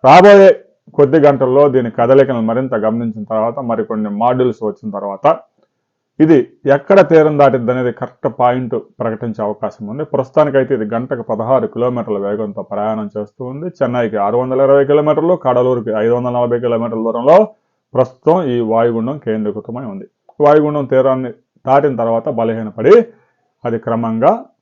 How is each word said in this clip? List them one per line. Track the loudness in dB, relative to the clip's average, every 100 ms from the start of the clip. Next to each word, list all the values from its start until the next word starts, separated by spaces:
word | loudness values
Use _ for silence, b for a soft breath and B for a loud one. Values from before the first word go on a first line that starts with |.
రాబోయే | 8 8 8 8 8 4 _ _ _
కొద్ది | 0 2 4
గంటల్లో | 4 2 0 2 2 2
దీని | -2
కదలికలను | -2 4 4 4 0 -2
మరింత | -2 -4 -2
గమనించిన | -2 -4 -6 -10
తర్వాత, | -6 -4 -4 -6
మరికొన్ని | -6 -6 -4 -6 -6 -2
మాడ్యూల్స్ | -2 0 -2 -2
వచ్చిన | -8 -8 -12 -10
తర్వాత | -10 -2 -2 -2 _ _ _ _ _ _ _ -2
ఇది | 4 4 2 _ -2 -2
ఎక్కడ | 4 4 4
తీరం | 4 2 4
దాటిద్ది | 2 2 -2
అనేది | -2 -4
కరెక్ట్ | -6 -12 _ -10 -2
పాయింట్ | 0 0 -4 -8 -10 _
ప్రకటించే | -8 -6 -8 -6
అవకాశం | -8 -6 -10 -10 -14
ఉంది. | -10
ప్రస్తుతానికైతే | -6 -6 -2 0 2 0 -2 -4
ఇది | -4
గంటకు | -6 -6 -8 -6
పదహారు | -6 -2 -2 -2
కిలోమీటర్ల | -4 -4 -4 -6 -6
వేగంతో | -4 -6 -8 -10
ప్రయాణం | -10 -6 -6 -6 -8 -10
చేస్తూ | -12 _ -14
ఉంది. | -10 -12
చెన్నైకి | -6 -4 -2 -4 -2
ఆరు | -2 -2
వందల | -2 0
ఇరవై | 2 2 4
కిలోమీటర్లు, | 2 2 0 0 -2
కడలూరుకి | 0 0 0 -2 -4 -2
ఐదు | -2 -2
వందల | -2 -4
నలభై | -2 -2
కిలోమీటర్ల | -2 -4 -4 -4 -4
దూరంలో | -2 4 4 4 _ _ _ _
ప్రస్తుతం | -2 -2 _ 0 0
ఈ | 0 -4 -2
వాయుగుండం | 0 0 -2 -6 -8
కేంద్రీకృతమై | -6 -4 -4 -6 -12 -14 -12
ఉంది. | -14 -18 _ _ _
వాయుగుండం | 4 4 2 -4 -2
తీరాన్ని | 0 2 -2 -6 -12 _ _ 0
దాటిన | 0 0 -2
తర్వాత | -2 -2 -4
బలహీనపడి | -4 -4 -4 -8 -2 4 4 2 b b b b _
అది | -8 -6
క్రమంగా | -4 -4 -4 0 0 0 -8 _